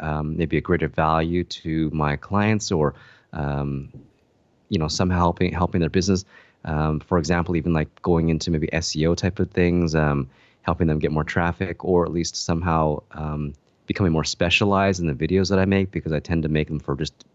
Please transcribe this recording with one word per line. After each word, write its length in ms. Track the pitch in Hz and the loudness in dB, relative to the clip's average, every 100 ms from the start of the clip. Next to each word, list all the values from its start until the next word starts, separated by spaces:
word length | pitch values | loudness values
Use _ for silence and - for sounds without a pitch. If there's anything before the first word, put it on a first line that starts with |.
um, 360 | 78 76 76 82 | -4 -4 -4 -2
maybe 200 | 78 78 | 0 -2
a 40 | |
greater 280 | - 85 78 | 0 0 0
value 560 | - 78 80 82 87 | 0 2 2 2 -2
to 440 | 85 - 80 80 78 | -4 -8 -4 -2 0
my 220 | 76 73 71 | 0 0 -2
clients 560 | - 101 104 107 - | -2 0 2 0 0
or, 220 | 87 73 - - - - | 0 0 -2 -20 -20 -14
um, 600 | - 71 71 71 69 67 - - _ _ _ _ _ - | -6 -4 -2 -4 -6 -10 -18 -20 _ _ _ _ _ -4
you 100 | 98 | -2
know, 100 | 78 | -2
somehow 300 | - 92 90 | 0 0 2
helping, 340 | 87 - 90 | 2 2 -2
helping 280 | 85 87 90 | 0 -2 0
their 80 | 80 | 0
business. 340 | 95 87 95 - - - _ | 0 2 0 -2 -20 -20 _
Um, 340 | 80 76 78 76 | -6 -2 0 -2
for 160 | - 90 | 0 0
example, 360 | 78 85 82 85 | 2 0 0 0
even, 160 | 85 | 2
like, 300 | 80 76 - | 0 0 -4
going 260 | 92 82 82 | 0 2 4
into 220 | 80 - | 0 0
maybe 180 | 80 - | -2 0
S 220 | 82 85 78 | -2 -2 0
E 100 | 80 | 0
O 80 | |
type 240 | 85 95 - | 2 -2 -2
of 120 | 90 | -2
things, 420 | - 87 87 82 | 2 2 4 2
um, 340 | 78 76 71 65 _ _ _ | 2 2 2 -4 _ _ _
helping 260 | - 82 82 | -4 0 2
them 100 | 78 | 2
get 140 | 76 | 0
more 100 | 76 | -2
traffic 600 | 78 92 85 - 92 - | -2 0 -2 -2 -6 -6
or 200 | 82 90 | 0 2
at 80 | 82 | 2
least 220 | 85 82 - | -2 -4 -6
somehow, 640 | - 82 87 80 78 76 - | -2 -2 0 2 2 -2 -8
um, 400 | 80 78 76 73 69 _ _ - | -10 -6 -4 -6 -8 _ _ -8
becoming 240 | - 92 | 0 2
more 120 | 80 | 2
specialized 760 | 80 - 87 - 101 98 98 90 | 0 0 0 2 2 2 2 2
in 60 | 82 | -2
the 80 | |
videos 340 | 65 80 95 92 | -2 0 2 2
that 120 | 95 | 2
I 40 | |
make, 280 | 95 98 95 | 4 2 0
because 200 | 85 80 | -4 -4
I 60 | 76 | -4
tend 240 | - 85 | -2 -2
to 60 | 78 | 0
make 180 | 76 76 | 0 0
them 140 | 76 | -4
for 160 | 71 71 | -4 -4
just 180 | 80 _ - | -4 _ -20